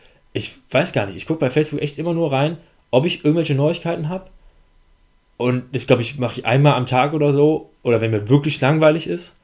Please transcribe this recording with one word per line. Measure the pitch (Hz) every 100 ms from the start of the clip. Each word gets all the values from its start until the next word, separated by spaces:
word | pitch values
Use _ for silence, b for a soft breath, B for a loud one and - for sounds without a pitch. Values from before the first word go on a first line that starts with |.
| b b _
Ich | - - - _
weiß | 127 180
gar | - 101
nicht, | 90
ich | -
guck | 160
bei | -
Facebook | - 151 147
echt | 147 -
immer | 165
nur | 165 165
rein, | 135 147 170 b b _
ob | 131 165
ich | - -
irgendwelche | 165 151 135
Neuigkeiten | 147 170 170 170 151
hab. | 185 - - - _ _ _ _ _ _ _ _ -
Und | 123 127 127
das, | 123 -
glaub | 123
ich, | 113 -
mach | 123 -
ich | -
einmal | 127 147
am | 127 123
Tag | 127 143
oder | 156 147
so. | 139 147 156 - _
Oder | - 113
wenn | 110
mir | 110 104
wirklich | 143 147 143
langweilig | - 156 156 160 160
ist. | 175 - -